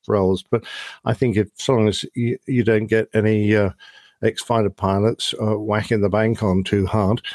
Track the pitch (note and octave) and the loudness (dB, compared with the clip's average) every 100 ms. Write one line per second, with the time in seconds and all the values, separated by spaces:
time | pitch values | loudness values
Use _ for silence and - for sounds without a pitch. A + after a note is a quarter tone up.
0 | - G#2 F#2+ F#2+ - A#2 - - - - | -2 0 2 0 -2 -4 -4 -16 -16 -10
1 | - A2+ B2+ G#2 G2 - - B2 G#2+ F#2+ | -4 0 0 0 -2 -4 0 2 2 0
2 | - - A#2+ - - B2+ A2 G#2+ A2 A2 | -6 -4 -4 -4 -4 0 2 2 2 0
3 | G#2+ A2 G#2+ G#2+ G#2 G#2+ G2+ - - - | 0 0 2 2 2 2 2 -2 -20 -20
4 | _ - A2 - - A#2 G2+ - G2 G2 | _ -4 -2 -2 -2 0 0 -2 -2 0
5 | G#2+ A#2 - - G#2+ G#2+ G#2+ G#2 G#2 A2+ | 0 -2 -6 -4 -2 -2 -2 -2 0 0
6 | G2+ G#2 A2 A2 G#2+ F#2 F#2+ G2+ F#2 A2 | 2 2 0 0 0 0 0 0 0 0
7 | F#2+ A#2 - | 0 0 -4